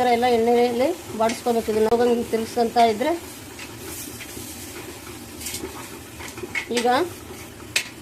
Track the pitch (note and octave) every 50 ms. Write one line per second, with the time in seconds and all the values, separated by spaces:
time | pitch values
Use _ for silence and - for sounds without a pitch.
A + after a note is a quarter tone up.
0 | B3+ B3 A#3+ A#3 A#3+ B3+ A#3+ A3+ A3+ A#3+ A#3+ A#3+ A#3+ B3 A#3 A#3 C4 D#4 F4+ -
1 | - - - G#3+ A3 A3+ A3+ - - A#3+ A#3 A3+ A3 - G#3 G#3+ G#3+ A3 A#3+ A#3
2 | A#3+ A#3+ A#3+ A#3 A#3 - - A3 A3+ A3 - B3 A#3+ A3+ - B3 A#3 A3+ G#3+ G#3
3 | B3+ D4+ E4+ E4+ - - - - - - - - - - - - - - - -
4 | - - - - - - - - - - - - - - - - - - - -
5 | - - - - - - - - - - - - - - - - - - - -
6 | - - - - - - - - - - - - - - A#3 A#3+ A3 B3 B3 C4+
7 | F#4 E4+ - - - - - - - - - - - - - - - - - -